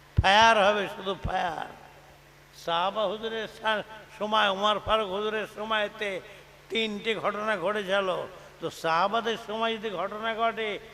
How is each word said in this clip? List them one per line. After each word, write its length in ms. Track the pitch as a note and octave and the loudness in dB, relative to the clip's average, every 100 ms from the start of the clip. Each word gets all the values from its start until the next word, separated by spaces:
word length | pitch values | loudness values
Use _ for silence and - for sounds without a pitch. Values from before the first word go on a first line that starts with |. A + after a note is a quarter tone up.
| - - | -4 4
ফায়ার 440 | F#3 G3+ A3+ A3 G3 | 6 10 8 8 6
হবে, 220 | G#3 F#3 - | 4 0 -6
শুধু 200 | F#3+ F#3 | -6 -4
ফায়ার। 440 | F#3 F#3 F#3 D3+ - - - - - - - - - - - | -4 -2 -2 -4 -8 -12 -20 -20 -20 -20 -20 -20 -20 -12 -2
সাহাবা 380 | E3+ F#3 G3+ | 0 0 0
হুজুরের 440 | G3+ G#3+ A3+ A3+ G#3+ | -2 -2 -6 -6 -8
সা-, 360 | - G#3+ G#3+ - G#3+ G3 - | -6 -2 -2 -4 -14 -18 -8
সময়, 300 | G#3 G#3+ G#3 | 0 2 2
ওমর 300 | F#3+ G#3 G3+ | 2 2 2
ফারুক 300 | - A3 G3+ | 2 0 0
হুজুরের 380 | F#3+ G#3+ G#3+ F#3+ - | -2 -2 -4 -6 -8
সময়তে 680 | A3 G#3+ G#3 G#3+ G#3 F#3 - - - - - | -2 -2 -2 -4 -6 -6 -10 -20 -20 -20 -6
তিনটে 460 | A3+ A3 G3+ A3+ G3 | -2 -2 -2 -4 -2
ঘটনা 420 | D#3+ G3+ G#3+ G#3 | -2 -2 -2 0
ঘটেছিল। 680 | E3+ G#3+ F#3 G3 F#3+ D3+ B2 - - - | 0 -2 0 0 0 -2 -4 -12 -20 -8
তো 100 | D#3+ | -8
সাহাবাদের 680 | - E3 D#3+ G3 A3+ A3 G#3+ - | -4 0 2 2 2 -2 -4 -6
সময় 300 | A3 A3+ A3+ | -4 -2 -2
যদি 120 | G#3+ | -6
ঘটনা 460 | F3 F#3+ G#3+ A3+ A3 | -4 -6 -4 -6 0
ঘটে, 440 | A3+ A3 G#3+ F#3 - | -2 -2 -4 -6 -10